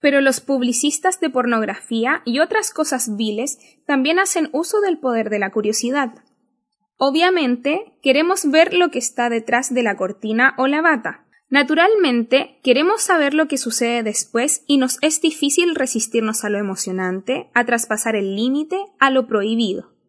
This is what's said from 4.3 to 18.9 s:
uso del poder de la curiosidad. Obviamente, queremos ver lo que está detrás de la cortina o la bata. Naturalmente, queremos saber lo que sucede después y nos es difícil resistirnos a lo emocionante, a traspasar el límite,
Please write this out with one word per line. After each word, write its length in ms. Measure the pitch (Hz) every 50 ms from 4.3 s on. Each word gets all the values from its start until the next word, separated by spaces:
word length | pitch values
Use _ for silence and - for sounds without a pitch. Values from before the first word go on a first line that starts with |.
| - 349 320 302 -
uso 260 | 294 339 - - 427
del 180 | 415 392 349 320
poder 300 | - 262 240 226 220 208
de 120 | 214 208
la 100 | 202 196
curiosidad. 720 | - 220 208 214 220 - - 240 254 285 277 233 226 - _ _ _ _ _ _ _ _ _ _ _ _ _ _ _ _ -
Obviamente, 920 | 277 269 320 339 359 370 349 302 254 247 240 - 285 302 370 440 - _ _
queremos 480 | _ 269 262 285 320 349 370 370 - 302
ver 260 | 269 311 330 339 349
lo 180 | 349 359 339 -
que 80 | -
está 280 | 233 - - - 240 240
detrás 460 | 233 226 220 226 226 240 262 - 254
de 80 | 247 240
la 140 | 220 196
cortina 580 | - 190 185 208 _ - 214 220 226 247 269 269
o 120 | - 254 269
la 140 | 285 302 320
bata. 440 | 339 311 247 220 - - - _ _ _ _ _ _
Naturalmente, 1120 | 262 277 285 262 302 302 330 392 440 427 370 294 247 240 226 233 - 254 - - _ _ _
queremos 400 | 262 247 262 302 359 427 440 -
saber 320 | - 370 330 294 277 277
lo 140 | 302 320 311
que 100 | 302 262
sucede 460 | - 240 226 - 247 233 233 240 226
después 580 | 214 208 - - - _ 226 240 302 - - _ _
y 80 | 285
nos 220 | 277 254 254 - - -
es 180 | 311 311 -
difícil 540 | - 330 311 - - 285 285 - 349 349 320
resistirnos 720 | - 269 262 - 226 214 - - 233 226 214 214 220 -
a 40 | 208
lo 100 | 208 202
emocionante, 920 | 208 196 190 190 - - 185 185 185 185 185 190 190 - 254 294 - _ _
a 100 | 247 240
traspasar 500 | 240 240 233 233 - 220 208 - 233 220
el 220 | 214 196 190 196
límite, 420 | 202 220 254 262 285 302 311 370 381 392 392